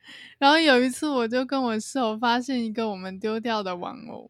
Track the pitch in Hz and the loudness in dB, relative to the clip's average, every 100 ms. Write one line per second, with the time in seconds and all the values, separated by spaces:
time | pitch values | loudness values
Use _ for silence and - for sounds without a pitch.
0 | - - - - 277 311 320 247 254 254 | -20 -20 -20 2 4 6 6 6 4 0
1 | 302 269 226 254 262 269 247 220 - 277 | -2 0 0 -2 -2 -2 0 -2 -4 -2
2 | 226 220 240 240 247 254 226 214 226 185 | -2 0 0 0 0 -2 -2 -2 -4 -4
3 | 185 190 214 220 233 220 190 180 175 - | -8 -6 -4 -4 -2 -2 -4 -6 -8 -10
4 | - - - | -14 -14 -16